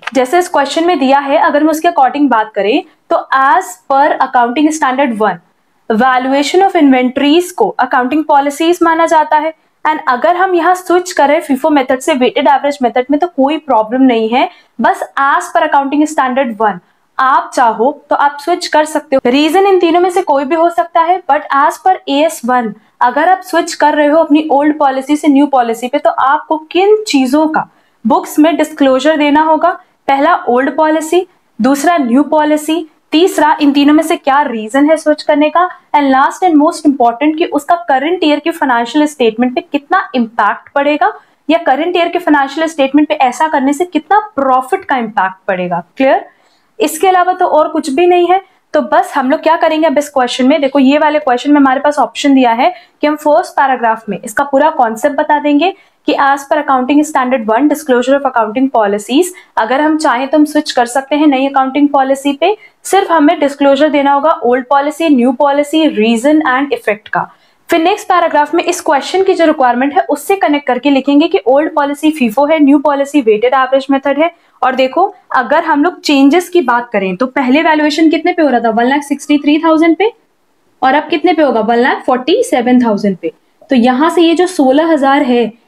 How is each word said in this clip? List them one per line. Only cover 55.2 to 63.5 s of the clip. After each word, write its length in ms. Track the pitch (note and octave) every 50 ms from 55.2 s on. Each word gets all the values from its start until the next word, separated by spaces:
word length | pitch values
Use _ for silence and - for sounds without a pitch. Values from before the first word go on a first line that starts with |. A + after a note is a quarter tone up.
| D4+ D4+ D4+ D4
देंगे 320 | C#4+ D4 C#4+ C#4+ E4 F#4+ F#4+ - _ _ _ _ _ D4+
कि 60 | C4+ -
as 220 | C#4 C#4 C#4 C#4 C#4 -
per 80 | D#4+ D4+
accounting 420 | D4 D4+ C4+ B3+ B3+ B3+ D4 D4 D4+
standard 420 | D4+ - C#4 B3 B3 B3+ A#3+ A3 G#3+
one 180 | A3 A#3+ D4 D4
disclosure 480 | C#4+ D4 - - B3 A#3+ B3 C4 C#4 C#4
of 100 | C#4 B3+
accounting 380 | - A#3+ G#3+ G#3+ G#3 C4 C4+ C4 -
policies, 560 | A#3 G#3+ G3+ G3+ G#3 G#3 - B3 D4+ F#4 F4+ - - - _ _
अगर 240 | - A3+ A3 B3+ D4
हम 160 | D4+ D#4 D#4 D#4
चाहें 300 | D#4 C#4 A#3 B3 C4+ C4+
तो 100 | D#4 D4+
हम 60 | D4
switch 260 | D4 - D4+ D4+ -
कर 140 | - C4 A#3+
सकते 300 | A#3 - C4+ C4+ - D4+
हैं 100 | C#4+ D#4
नई 220 | D4+ C4+ B3+ C4+ C#4
accounting 400 | C#4 C4+ C4 C4 B3+ D4 C#4+ C#4+
policy 440 | D4 C#4 C4 C4 C4+ C4+ C#4 C#4+ C#4+ -
पे, 160 | E4 F#4+ G#4+ - - - _ _ -
सिर्फ 260 | - F4+ G4 G4 F4+
हमें 260 | E4 D#4 C#4+ D#4 F4 D4+
disclosure 480 | C#4+ C#4